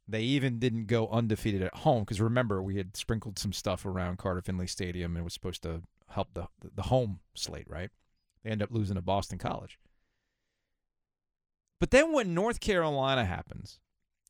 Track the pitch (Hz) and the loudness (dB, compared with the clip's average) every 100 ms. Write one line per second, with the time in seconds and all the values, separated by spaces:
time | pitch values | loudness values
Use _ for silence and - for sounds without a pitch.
0 | - 110 117 139 131 117 123 113 104 117 | -6 -2 2 2 2 2 0 0 2 2
1 | 110 113 117 107 113 98 90 - 160 123 | 2 2 2 2 2 0 0 0 4 4
2 | 101 98 110 120 123 98 95 98 95 - | 2 0 2 4 2 0 -2 -2 -4 -8
3 | - 113 101 98 104 95 - 92 98 92 | -4 -2 -2 -6 -4 -2 -2 -2 -2 -4
4 | 90 90 98 90 85 92 90 - 92 87 | -4 -4 -2 -4 -2 -4 -4 -4 -6 -4
5 | 85 85 85 - 92 87 85 82 85 _ | -4 -4 -6 -8 -8 -6 -6 -8 -10 _
6 | _ - 95 - 85 - - - 95 127 | _ -6 -6 -6 -10 -14 -14 -8 2 2
7 | 117 90 - - - 76 - 76 92 - | 2 -4 -12 -10 -8 -8 -10 -10 -10 -12
8 | _ _ _ _ 110 110 104 113 101 95 | _ _ _ _ -6 -4 -2 0 0 -2
9 | 90 98 98 92 - - - - _ _ | 0 0 -2 -6 -6 -6 -10 -20 _ _
10 | _ _ _ _ _ _ _ _ _ _ | _ _ _ _ _ _ _ _ _ _
11 | _ _ _ _ _ _ _ _ 170 247 | _ _ _ _ _ _ _ _ 6 8
12 | 330 302 208 170 214 233 - 190 160 139 | 8 4 2 2 2 0 0 2 2 2
13 | 135 135 107 90 - - - - _ _ | 2 2 2 -2 -8 -14 -16 -18 _ _
14 | _ _ | _ _